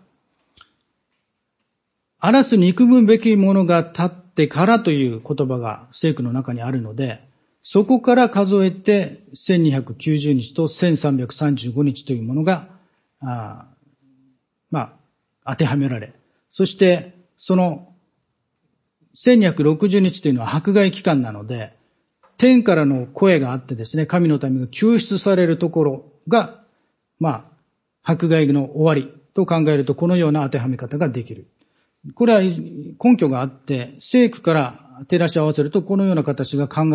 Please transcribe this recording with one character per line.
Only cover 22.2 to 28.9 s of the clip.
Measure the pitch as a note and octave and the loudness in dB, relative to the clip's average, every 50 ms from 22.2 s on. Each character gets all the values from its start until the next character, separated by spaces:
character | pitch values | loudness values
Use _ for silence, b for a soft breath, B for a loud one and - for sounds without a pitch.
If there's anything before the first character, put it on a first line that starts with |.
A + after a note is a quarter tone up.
| _ _ _ | _ _ _
天 | - A#3+ B3+ B3+ B3 A3+ | 2 4 6 6 6 4
か | G#3+ F3 | 4 2
ら | D#3+ D3+ | 2 2
の | C#3 C#3 B2+ B2 | 2 0 -2 -4
声 | C3 - - G3 G3 F3+ D3+ | -8 -4 0 2 2 4 2
が | C3+ B2 | 0 -2
あ | B2+ | -6
っ | C3 | -8
て | B2+ - C3+ | -8 -10 -12
で | A2 A2+ | -12 -10
す | - - | -6 -4
ね、 | D#3 D#3 | -4 -2
神 | D3+ F3 F3+ F3 D#3+ | -2 0 0 2 2
の | D3 C3+ | 0 0
民 | D3 C3+ C3 C3 | -2 -4 -4 -4
が | B2+ | -6
救 | A#2+ - - G#3+ A3+ A#3 G#3+ | -8 -4 0 2 2 2 2
出 | - - G3+ | 0 -2 -4
さ | F#3 - G3+ F#3+ | -2 0 0 2
れ | F3+ F3+ | 2 2
る | E3 E3 | 2 0
と | E3+ F3 D#3+ | -2 -4 -2
こ | E3+ E3 D3+ | -2 0 0
ろ | D3 C3+ C#3 - _ _ _ _ | -2 -2 -6 -10 _ _ _ _
が、 | D#3+ A3 A3+ F#3 - - - _ _ _ _ _ _ _ _ _ _ _ - | -2 0 0 0 -2 -8 -20 _ _ _ _ _ _ _ _ _ _ _ -6
ま | E3 D#3+ B2 A2+ - _ _ _ _ _ _ _ _ _ _ _ - | -4 -4 -4 -6 -10 _ _ _ _ _ _ _ _ _ _ _ -4
あ、 | - | -4
迫 | E3 - F3 D#3+ | -2 -2 0 0
害 | D#3+ D#3+ D3+ | 2 2 2
の | C#3 C#3+ C#3+ C3+ - - | 2 0 0 -2 -4 -2
終 | D3+ D#3 | 0 0
わ | D#3+ | 2